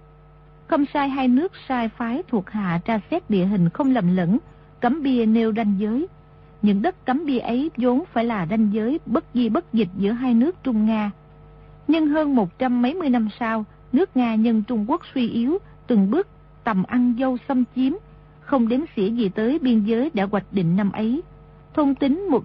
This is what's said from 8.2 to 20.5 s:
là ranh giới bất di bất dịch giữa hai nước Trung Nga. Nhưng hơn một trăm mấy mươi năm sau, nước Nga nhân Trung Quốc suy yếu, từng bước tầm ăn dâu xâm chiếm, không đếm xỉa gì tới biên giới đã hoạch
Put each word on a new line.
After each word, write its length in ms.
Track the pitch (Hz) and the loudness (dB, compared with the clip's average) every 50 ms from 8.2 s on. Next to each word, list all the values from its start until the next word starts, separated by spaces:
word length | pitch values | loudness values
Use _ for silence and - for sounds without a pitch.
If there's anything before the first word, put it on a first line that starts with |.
| 226 | -2
là 220 | 233 226 202 170 156 | -2 -2 -4 -4 -2
ranh 240 | 220 220 220 208 202 | 0 2 2 2 2
giới 260 | 220 214 240 294 330 - | 0 -2 -2 -2 -4 -4
bất 200 | - 226 330 - - - | -4 -4 -4 -4 -4 -2
di 160 | 247 240 220 | -2 0 0
bất 240 | 214 349 - - - | 0 -2 -2 -2 -2
dịch 160 | 226 208 175 185 196 | -2 -2 -2 -2 -2
giữa 140 | 196 196 | -2 -2
hai 220 | 240 233 262 254 233 | -2 -2 0 0 2
nước 220 | 226 254 339 370 - - | 2 2 0 -2 -4 -4
Trung 220 | 262 226 214 214 | -2 -2 0 0
Nga. 260 | 220 220 214 208 208 - - - - - - - - - - - - - - - - | 0 0 0 -2 -4 -8 -10 -18 -20 -20 -20 -20 -20 -20 -20 -20 -20 -20 -6 -2 0
Nhưng 200 | 311 330 311 285 | 2 2 2 2
hơn 280 | 294 320 311 285 277 | 2 2 2 2 2
một 240 | 240 196 170 - - | 2 2 0 -2 -2
trăm 220 | 254 254 247 240 | -2 0 2 2
mấy 120 | 247 247 330 | 0 0 0
mươi 160 | 381 330 269 | -2 0 0
năm 200 | 247 240 220 208 - - | 0 0 0 -2 -4 -6
sau, 260 | 240 220 226 220 214 - - - - - - | -6 -4 -4 -4 -6 -8 -14 -20 -6 -2 0
nước 240 | 277 381 - - 254 | 0 0 2 0 0
Nga 180 | 247 233 220 | 0 2 2
nhân 280 | 214 220 240 226 220 208 | 2 2 2 2 2 0
Trung 220 | - 247 214 208 226 | -2 -2 -2 -2 0
Quốc 140 | 320 339 - - - | -2 -2 -4 -6 -4
suy 160 | 269 240 - | -2 -2 -2
yếu, 280 | - 233 233 262 339 403 - - - - - - | 0 -2 0 0 -2 -2 -4 -10 -20 -10 -4 0
từng 240 | 247 202 190 196 | 2 4 4 4
bước 160 | 240 349 415 - - - - - - - - | 2 0 -2 -2 -8 -20 -20 -20 -20 -8 -6
tầm 200 | 240 214 190 - | -2 -2 0 -2
ăn 320 | - 233 247 247 247 233 233 | 0 0 2 2 2 2 0
dâu 180 | 269 262 254 240 - - | 0 -2 -2 -4 -4 -2
xâm 160 | 262 254 247 - - | 0 0 0 0 -2
chiếm, 180 | 254 262 269 330 427 - - - - - - - - | -2 0 0 -2 -4 -8 -14 -20 -20 -20 -20 -20 -20
không 260 | - - 294 262 233 214 | -6 -2 0 2 2 2
đếm 120 | 247 262 330 - - | 0 -2 -2 -4 -4
xỉa 120 | 233 190 208 | -2 -2 -2
gì 220 | 226 240 220 185 | 0 0 -2 -2
tới 300 | - 214 220 240 294 339 | -2 -2 0 0 0 0
biên 240 | 285 254 233 220 202 | 2 2 2 2 2
giới 280 | 214 226 226 269 330 - | 2 0 0 -2 -2 -2
đã 140 | 202 196 202 | -2 -2 -2
hoạch 140 | 208 196 190 - | -2 -4 -4 -4